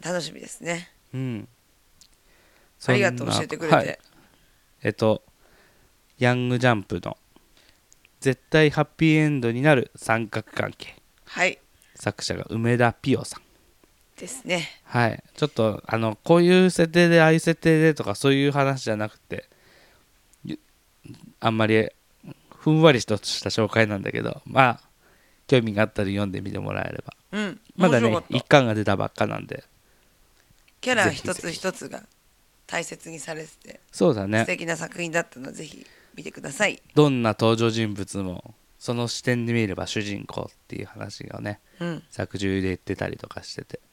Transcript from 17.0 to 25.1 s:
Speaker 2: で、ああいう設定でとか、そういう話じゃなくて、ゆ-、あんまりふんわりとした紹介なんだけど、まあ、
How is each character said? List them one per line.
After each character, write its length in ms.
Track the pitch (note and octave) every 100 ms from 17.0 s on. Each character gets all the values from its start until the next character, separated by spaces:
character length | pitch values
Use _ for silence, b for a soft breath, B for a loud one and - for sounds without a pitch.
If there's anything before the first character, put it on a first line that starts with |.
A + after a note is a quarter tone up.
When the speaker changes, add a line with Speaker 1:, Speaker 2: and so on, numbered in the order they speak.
| E3+
Speaker 2:
で、 120 | E3+
あ 60 | D#3+
あ 60 |
い 40 | D#3+
う 20 |
設 220 | E3 E3
定 200 | E3 D#3
で 140 | D#3+
と 80 | D3
か、 120 | -
そ 160 | G2+ C#3
う 40 |
い 140 | C#3 C#3+
う 40 |
話 320 | C#3+ C3+ C3+
じ 60 | A#2+
ゃ 60 | G#2+
な 120 | G#2+
く 120 | -
て、 280 | _ - - b b b b b _ _ _ _
ゆ-、 140 | - - _ _ _ _ - A#2 - _
あ 100 | A#2
ん 60 | A2
ま 100 | G#2+
り 240 | A2 G#2+ - _ _ - - _
ふ 200 | - D#3
ん 120 | D#3
わ 100 | D#3+
り 100 | B2
と 140 | - G#2
し 240 | - -
た 80 | G2
紹 180 | - G#2+
介 180 | A2+ G#2+
な 100 | G2+
ん 40 |
だ 100 | G#2
け 100 | A2+
ど、 180 | A2+ D3 -
ま 340 | B2+ B2+ -
あ、 40 | _ _ b